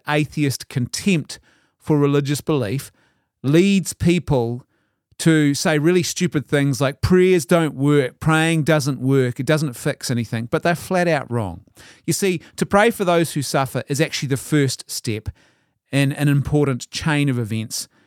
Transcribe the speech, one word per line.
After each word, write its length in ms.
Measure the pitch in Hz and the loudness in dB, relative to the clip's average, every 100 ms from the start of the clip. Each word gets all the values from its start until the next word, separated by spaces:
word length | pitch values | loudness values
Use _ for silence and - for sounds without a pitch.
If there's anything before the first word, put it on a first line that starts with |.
| - | -2
atheist 600 | 151 147 - 143 123 - | -2 -2 -2 -2 -2 -6
contempt 680 | - 123 - - 175 - - _ _ _ _ | -6 -4 -4 0 0 -2 -14 _ _ _ _
for 200 | - 151 | -2 2
religious 420 | 143 143 139 143 | 4 2 0 -4
belief 500 | - 151 107 131 - _ _ _ _ _ | -2 -2 0 -4 -8 _ _ _ _ _
leads 500 | 127 156 196 196 165 | 2 4 4 2 0
people 720 | - 170 175 - 139 117 120 - _ _ _ _ _ | -2 2 2 2 0 0 -6 -12 _ _ _ _ _
to 340 | 170 160 147 | 2 4 4
say 240 | 143 185 151 | 0 0 2
really 240 | 151 180 | 2 2
stupid 440 | 156 - 180 156 123 | 0 -2 -2 -2 -2
things 340 | 147 139 127 | 0 0 0
like, 220 | 139 135 | -2 -2
"Prayers 420 | - 185 185 185 | 2 4 6 4
don't 300 | - 170 160 | 2 2 2
work, 440 | 127 143 147 127 - | 0 2 2 2 -2
praying 460 | 160 160 160 165 | 0 2 2 2
doesn't 340 | 143 156 135 131 | 2 2 0 -2
work, 400 | 127 139 127 120 | 0 2 2 -2
it 60 | |
doesn't 300 | 131 156 151 | -2 0 0
fix 360 | 117 151 143 - | -4 -6 -6 -4
anything," 360 | 120 113 113 120 | -4 -2 -6 -4
but 160 | 160 | -2
they're 120 | 170 | 0
flat 320 | 170 - 185 175 | -2 -2 0 0
out 240 | 151 120 | 0 -2
wrong. 300 | 120 101 85 - _ - - - | -4 -4 -8 -16 _ -20 -14 -6
You 80 | |
see, 260 | - 196 185 - - | -2 0 -2 -6 -6
to 80 | |
pray 260 | 175 202 220 | 0 4 2
for 140 | 226 | 2
those 300 | 185 170 165 | 0 2 0
who 80 | - | -2
suffer 420 | 131 151 135 127 - | -4 -2 -2 -4 -6
is 140 | 131 | -2
actually 280 | 151 - 135 | -2 -2 -4
the 100 | 131 | -4
first 520 | - 151 135 - - | -2 0 0 -2 -10
step 380 | - - 107 - - _ _ _ _ _ | -10 -6 -8 -8 -16 _ _ _ _ _
in 180 | 135 139 | 0 0
an 180 | 147 147 | 2 2
important 640 | 143 135 151 143 123 - | 2 2 0 0 -2 -6
chain 380 | - - 147 143 | -6 -2 0 0
of 100 | 123 | -2
events 480 | 110 110 104 - - _ | -4 -6 -6 -10 -12 _